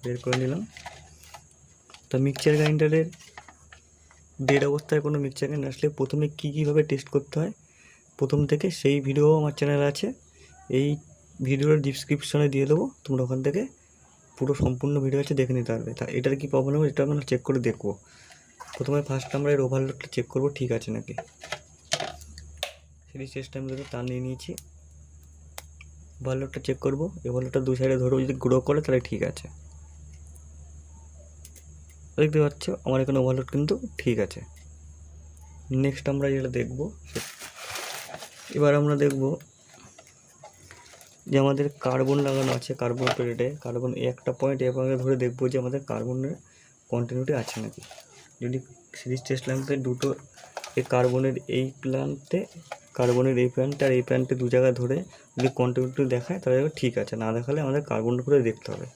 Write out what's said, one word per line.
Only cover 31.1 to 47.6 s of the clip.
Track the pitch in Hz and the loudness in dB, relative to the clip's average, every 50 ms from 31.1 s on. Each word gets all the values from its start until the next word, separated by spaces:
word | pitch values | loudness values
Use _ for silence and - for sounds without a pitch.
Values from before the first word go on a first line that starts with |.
| - - - - - - - - - - - - - - - - - - - - - - | -20 -20 -20 -20 -20 -20 -20 -20 -20 -20 -20 -20 -20 -20 -20 -20 -20 -20 -20 -10 2 2
দেখতে | 151 156 151 156 147 | 2 4 6 4 4
পাচ্ছ | 147 - - - - 196 - - | 4 2 -4 -6 -6 -6 -4 -2
আমার | 123 131 131 135 | 0 2 2 2
এখানে | 139 135 135 127 | 2 2 2 4
ওভারলোড | 127 131 131 127 - - | 4 2 0 -2 -2 0
কিন্তু | 139 147 151 202 247 254 226 - - | 0 2 2 0 -2 -2 -10 -10 -4
ঠিক | - 127 117 107 101 | 0 0 2 2 0
আছে। | 95 - - - - - - - - - - - - - - - - - - - - - - - - - - - - 131 131 135 | -2 -4 -14 -14 -16 -20 -20 -20 -20 -20 -20 -20 -20 -20 -20 -20 -20 -20 -20 -20 -20 -20 -20 -20 -20 -20 -20 -10 -4 0 2 2
নেক্সট | 139 135 - - - 139 | 2 0 -2 -2 -2 0
আমরা | 139 139 139 135 | 2 2 2 0
যেটা | 135 131 127 127 123 | 0 -2 -2 -2 -2
দেখবো, | 120 117 127 127 147 208 - - - - - 226 - - - - - - - - - - - - - - - - - - - - - - - - - - - | -2 -2 -4 -6 -6 -8 -8 -14 -20 -12 -10 -10 -10 -10 -14 -16 -18 -18 -16 -16 -14 -12 -10 -10 -10 -10 -10 -12 -12 -14 -14 -14 -16 -18 -18 -20 -16 -8 0
এবার | 147 147 143 143 147 | 4 6 6 6 6
আমরা | 147 147 147 143 143 | 4 4 4 4 4
দেখবো | 143 139 135 135 135 156 - - - _ _ - - - - - - - - - - - - _ - - - - - _ - - - - - - - - - - - - - - - | 4 4 2 0 0 0 -2 -8 -18 _ _ -20 -20 -20 -20 -20 -20 -20 -20 -20 -20 -20 -20 _ -20 -20 -20 -20 -20 _ -20 -20 -20 -20 -20 -20 -20 -20 -20 -20 -20 -20 -20 -8 0
যে | 139 139 135 | 2 4 4
আমাদের | 139 139 139 143 143 143 - - | 4 4 2 0 -2 -2 -2 -2
কার্বন | 127 127 131 131 131 139 143 143 | 0 2 2 2 4 4 2 2
লাগানো | 139 135 135 135 131 127 | 2 0 0 0 0 0
আছে, | 127 123 - 135 - | -2 -4 -6 -6 -4
কার্বন | 123 120 120 127 131 123 - | -2 -2 -2 0 0 0 0
প্লেটে, | - 123 120 117 113 120 131 147 151 - | 0 -2 -4 0 -2 -2 -2 -2 -6 -10
কার্বন | 120 120 120 127 127 117 - | -6 -6 -4 -4 -4 -4 -2
এই | 123 123 123 | -2 -2 -2
একটা | - - - 131 - | -2 -6 -6 -4 -2
পয়েন্ট, | - 135 139 131 131 | 0 -2 0 0 0
এই | 127 127 | 0 0
পয়েন্টে | 131 131 131 135 127 127 | 0 0 0 0 0 2
ধরে | 131 135 123 127 | 0 2 2 0
দেখবো | 123 120 127 131 127 | -2 -2 0 -2 0
যে | 131 131 | 0 0
আমাদের | 123 123 131 139 139 - | -2 -2 -4 -6 -6 -4
কার্বনের | 113 110 113 120 127 127 131 139 180 - - - _ - - - _ _ _ _ | -6 -4 -4 -4 -4 -4 -4 -6 -6 -10 -14 -20 _ -20 -20 -20 _ _ _ _
কন্টিনিউটি | - 120 120 120 123 127 131 135 151 127 | -2 -2 -2 -2 -4 -4 -2 0 -2 -2
আছে | 110 - - 113 | -2 -4 -6 -8